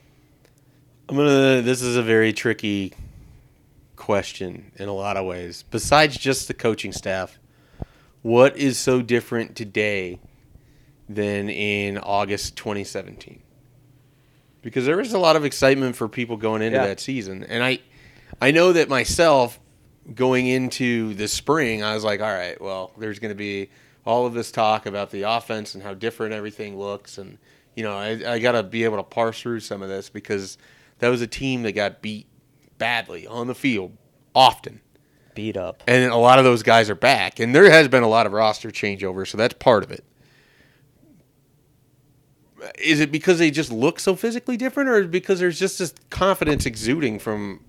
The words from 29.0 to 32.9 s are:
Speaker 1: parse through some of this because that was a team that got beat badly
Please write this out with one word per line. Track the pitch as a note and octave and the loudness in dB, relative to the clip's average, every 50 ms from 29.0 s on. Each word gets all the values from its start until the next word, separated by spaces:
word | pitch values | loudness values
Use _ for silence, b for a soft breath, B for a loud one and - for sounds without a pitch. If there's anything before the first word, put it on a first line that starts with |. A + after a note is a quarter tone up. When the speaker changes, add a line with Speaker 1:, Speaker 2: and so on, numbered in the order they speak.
| G2 | -6
Speaker 1:
parse | - - A#2+ A#2 A2+ A2 - | -6 -4 -2 -2 -2 -2 -6
through | - B2 A#2+ A2+ | -8 -8 -6 -6
some | G#2 - G#2+ G2 G2 | -8 -10 -10 -10 -8
of | F#2+ | -8
this | G2 G2 G2 - | -8 -10 -10 -12
because | - G#2 - - G#2+ G2+ G2 F#2 - - b b b b b b b b | -14 -14 -8 -6 -6 -6 -6 -8 -14 -18 b b b b b b b b
that | - A#2+ | 0 0
was | B2 A#2+ | 0 0
a | A#2+ A2+ | -2 -6
team | - - C3+ C3+ C3 B2 | -8 -6 -6 -4 -4 -4
that | A#2 A2 F#2+ | -4 -4 -4
got | G#2 G2+ G2 F#2 - | -2 -4 -4 -4 -8
beat | - G#2+ G#2+ G#2+ - _ _ _ _ _ _ _ _ _ _ - | -12 -12 -12 -12 -14 _ _ _ _ _ _ _ _ _ _ -6
badly | - A2+ | -4 -4